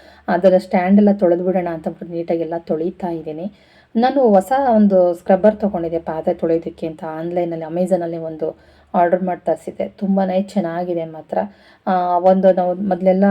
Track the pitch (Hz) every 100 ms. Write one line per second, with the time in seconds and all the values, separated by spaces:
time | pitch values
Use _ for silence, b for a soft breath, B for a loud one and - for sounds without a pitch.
0 | b b - 175 190 185 190 196 180 202
1 | 208 202 175 175 180 180 175 165 165 165
2 | 170 170 170 170 160 170 170 160 170 185
3 | 180 165 156 156 196 b b b b 226
4 | 247 269 240 196 190 269 269 220 202 190
5 | 180 170 - 190 208 208 202 185 165 165
6 | 175 160 180 170 165 165 165 165 160 156
7 | 160 156 170 175 170 165 160 170 180 180
8 | 170 165 160 156 160 - b b b -
9 | 175 180 185 170 - 160 - - 196 -
10 | 196 196 190 185 202 208 170 170 180 170
11 | 160 160 151 - 208 b b b - 185
12 | 180 175 185 190 190 185 180 180 202 180
13 | 185 185 196